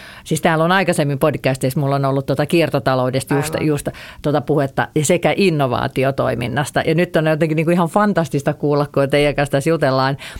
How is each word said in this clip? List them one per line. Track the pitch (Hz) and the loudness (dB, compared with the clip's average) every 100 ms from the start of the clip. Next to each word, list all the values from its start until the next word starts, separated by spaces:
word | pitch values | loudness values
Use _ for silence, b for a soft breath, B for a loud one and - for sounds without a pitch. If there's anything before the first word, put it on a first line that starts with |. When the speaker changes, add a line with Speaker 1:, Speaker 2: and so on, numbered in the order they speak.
| B B | B B
Speaker 1:
siis | - 156 | -6 -2
täällä | 180 160 | 2 2
on | 165 | 2
aikaisemmin | 190 170 175 143 139 | 2 2 0 -2 0
podcasteissa, | 156 - 131 131 131 156 | 0 0 -2 -2 -2 -2
mulla | 139 139 | 0 0
on | 139 | 0
ollut | 135 135 | -2 -2
tota | 139 147 | -2 0
kiertotaloudesta | 170 147 139 131 131 127 131 - 143 | 2 2 0 0 0 0 -2 -2 -2
just, | 151 - | -2 -2
Speaker 2:
Aivan. | 156 | -2
Speaker 1:
just | 147 - B B B | -2 -4 B B B
tota | 151 147 | -2 0
puhetta | 143 147 135 - 120 156 | 0 0 0 -2 -2 0
ja | 143 | 2
sekä | 175 156 170 | 2 2 2
innovaatiotoiminnasta. | 190 151 127 117 123 - 131 135 127 123 123 131 139 143 | 2 2 0 0 -2 0 0 0 -2 -2 -2 -4 -2 -2
Ja | - 160 | 0 0
nyt | 175 160 | 2 2
on | 156 | 2
jotenkin | 156 160 160 | 2 0 0
niinku | 160 | 2
ihan | 175 165 | 2 2
fantastista | 208 208 170 156 143 151 | 2 2 0 0 -2 -2
kuulla, | 143 147 147 143 | -2 0 0 0
kun | 143 139 | 0 2
teidän | 147 147 139 | 2 2 0
kanssa | 139 | 0
tässä | 139 160 | 0 0
jutellaan, | 165 139 131 131 143 B | 0 2 2 0 -2 B